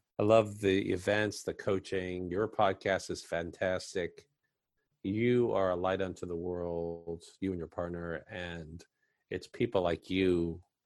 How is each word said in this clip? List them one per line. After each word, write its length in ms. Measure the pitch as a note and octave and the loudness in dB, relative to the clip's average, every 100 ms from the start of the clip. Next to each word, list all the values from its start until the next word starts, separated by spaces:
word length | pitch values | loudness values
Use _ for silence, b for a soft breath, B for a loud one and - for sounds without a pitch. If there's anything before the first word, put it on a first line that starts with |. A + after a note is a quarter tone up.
| _ - | _ -2
I 60 | |
love 360 | G#2 A2+ G#2 G#2 | 6 6 6 2
the 300 | G2+ F#2+ G2+ | 2 2 2
events, 500 | F#2+ F#2+ G#2 G#2+ - | -2 2 2 2 -2
the 120 | - | -6
coaching. 720 | - - F#2+ - F#2+ F2+ F2+ F2+ | -6 -2 -2 -2 -4 -4 -4 -4
Your 160 | F2+ G#2+ | -2 -2
podcast 640 | - G2+ F#2+ G2+ F#2 - | 2 2 2 0 0 -2
is 120 | F2+ | -8
fantastic. 1000 | - E2+ E2+ - F#2+ F#2 - F#2+ E2+ - - _ _ _ _ _ _ _ | -4 -4 -4 -2 -2 -2 -4 -4 -4 -8 -20 _ _ _ _ _ _ _
You 500 | G2 G#2+ A#2+ B2 A#2 | -4 2 4 4 4
are 180 | G#2 F#2 | 2 2
a 60 | F2 | 2
light 260 | F#2 F#2+ | 0 0
unto 240 | F#2 F2+ F2+ | -2 -4 -6
the 100 | E2+ | -4
world, 880 | F2+ F2 F2 E2+ E2+ E2+ E2+ E2+ - - | -4 -4 -2 -2 -4 -6 -8 -10 -12 -6
you 100 | F#2+ | -4
and 80 | F2+ | -2
your 80 | D#2+ | -6
partner, 560 | - F2 E2+ E2+ D#2+ - | -6 -6 -6 -6 -8 -8
and 540 | F2+ F2 E2+ D#2 E2+ - _ _ _ - | -10 -8 -10 -10 -14 -18 _ _ _ -10
it's 160 | F2+ - | -10 -8
people 320 | - A#2+ G2 | -4 0 2
like 280 | F2 E2+ - | 2 -2 -2
you, 520 | F#2 F#2 F2 E2+ E2 - _ | 2 4 4 2 -4 -12 _